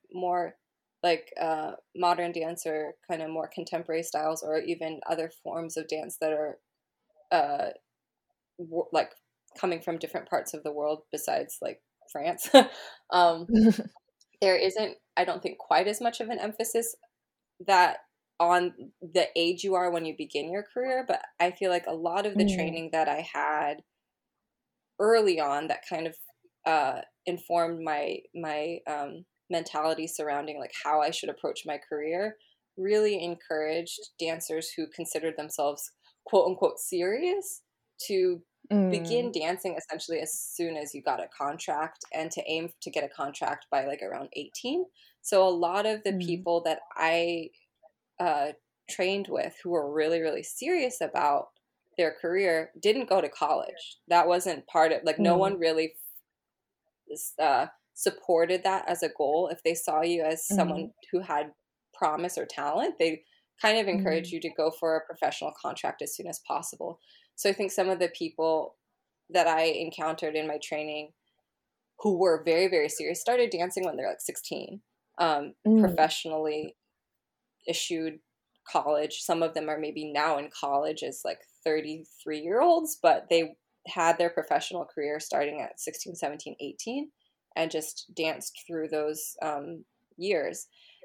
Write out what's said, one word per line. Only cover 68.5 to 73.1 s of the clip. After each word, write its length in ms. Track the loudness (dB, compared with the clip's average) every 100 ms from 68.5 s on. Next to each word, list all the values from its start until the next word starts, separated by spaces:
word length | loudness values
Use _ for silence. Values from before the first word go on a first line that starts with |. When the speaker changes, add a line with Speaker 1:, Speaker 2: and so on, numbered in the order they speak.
| 0 -2 -10 _ _ _ _ -2
Speaker 1:
that 160 | 2 4
I 160 | 4
encountered 720 | 2 0 -4 -4 -4 -4 -4 -2
in 100 | -4
my 120 | -6
training 500 | -6 -6 -6 -8 -10 _ _ _ _ _ _ _ _ -4
who 180 | 0 4
were 240 | 4 4
very, 240 | 4 4 4
very 200 | 4 2
serious 320 | -2 -4